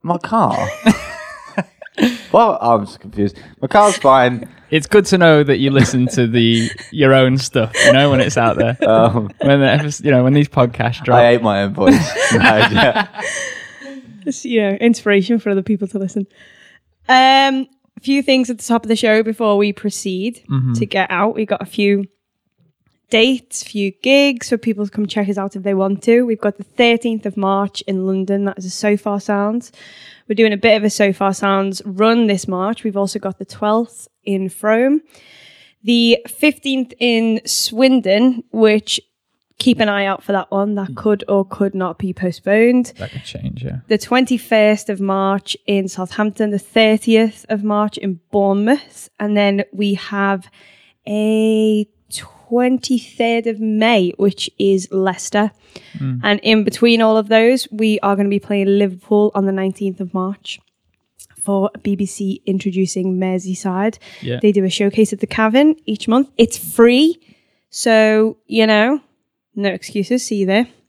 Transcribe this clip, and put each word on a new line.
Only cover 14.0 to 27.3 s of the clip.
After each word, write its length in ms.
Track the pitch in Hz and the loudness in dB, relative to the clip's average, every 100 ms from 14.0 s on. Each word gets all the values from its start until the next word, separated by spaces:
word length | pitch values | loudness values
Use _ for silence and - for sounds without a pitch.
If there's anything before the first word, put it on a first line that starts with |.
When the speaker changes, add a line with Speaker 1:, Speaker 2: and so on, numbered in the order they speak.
| 240 214 | -20 -14
Speaker 3:
It's, 220 | 196 254 262 | -12 -10 -2
you 160 | 233 | -2
know, 80 | 202 196 | 0 0
inspiration 600 | 233 226 214 202 185 233 | 0 0 2 0 2 -2
for 100 | 208 | 0
other 120 | 196 | -4
people 260 | 185 202 196 | -2 -4 -4
to 100 | 202 | -6
listen. 280 | 190 208 196 _ - _ _ _ _ _ - | -6 -8 -10 _ -20 _ _ _ _ _ 0
Um, 580 | 254 262 269 269 269 262 _ _ - | 4 6 4 2 -2 -6 _ _ -12
a 40 | |
few 220 | - 277 | -2 -2
things 260 | 269 262 247 | 2 0 0
at 80 | 233 | -6
the 60 | |
top 200 | - 233 | -2 -2
of 40 | 226 | 0
the 80 | 226 | 0
show 260 | 226 214 | 2 2
before 360 | 220 214 220 202 | 0 -2 0 2
we 140 | 208 | 0
proceed 680 | 196 208 - 196 185 214 233 - | -2 -8 -6 -8 -6 -6 -10 -6
Speaker 2:
Mm-hmm. 240 | 135 127 | -4 -2
Speaker 3:
to 120 | 117 208 | -2 -2
get 240 | 196 185 | -2 -2
out. 240 | 180 208 | -2 -2
We've 120 | - 214 | -2 -4
got 120 | 202 | -6
a 60 | 196 | -6
few 380 | - 202 202 196 _ _ _ _ _ _ _ _ _ _ | -2 0 0 -2 _ _ _ _ _ _ _ _ _ _
dates, 520 | 220 240 254 _ - | 0 2 0 _ -16
few 260 | - 208 196 | -10 -6 -6
gigs 580 | 185 254 277 285 240 - | -4 0 2 2 -2 -6
for 80 | 233 | -4
people 280 | 233 202 208 | -4 -4 -6
to 40 | |
come 160 | - 208 | -6 -6
check 220 | 220 202 | -4 -4
us 80 | 202 | -4
out 200 | 196 196 | -6 -8
if 60 | |
they 100 | 196 | -4
want 280 | 190 196 196 | -2 -2 -2
to. 180 | - 233 | 2 2
We've 180 | 247 220 | 2 -2
got 160 | 208 196 | -4 -6
the 60 | |
thirteenth 640 | 196 - 240 233 233 220 | -14 0 2 2 -2 -6
of 100 | 208 | -6